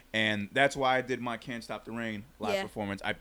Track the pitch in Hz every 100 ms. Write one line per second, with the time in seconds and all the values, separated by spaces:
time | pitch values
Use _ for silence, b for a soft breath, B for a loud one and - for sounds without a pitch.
0 | B 110 110 104 101 131 139 139 131 127
1 | 120 123 123 113 - 120 - 107 - 113
2 | 113 107 113 - 104 101 101 - 101 98
3 | 104 104